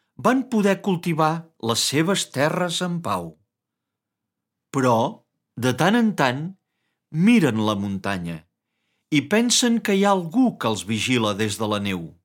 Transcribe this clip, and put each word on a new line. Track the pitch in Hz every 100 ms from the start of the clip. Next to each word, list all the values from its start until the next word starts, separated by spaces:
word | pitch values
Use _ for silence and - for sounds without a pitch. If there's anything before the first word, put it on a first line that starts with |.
| _ -
van | 165 262 -
poder | 220 202 190
cultivar | 202 175 175 156 156 165 165 _
les | 113 113 -
seves | 139 160 190 -
terres | 127 151 175 175 165
en | 180 175
pau. | 170 185 170 - _ _ _ _ _ _ _ _ _ _ _ _ _
Però, | 139 127 113 139 226 _ _ _ -
de | 123
tant | 123 170 240
en | 226 165
tant, | 135 131 170 190 _ _ _ _ _
miren | 156 202 240 147 110 107
la | 101
muntanya | 101 95 98 95 85 80 - _ _ _ _ _ _
i | 147
pensen | - 208 240 - 240 233
que | 226 196
hi |
ha | 202
algú | 190 170 226 247 -
que | 117
els | 104 92
vigila | 110 113 127 110
des | 101 110 98
de | 107
la | 104
neu. | 101 92 82 -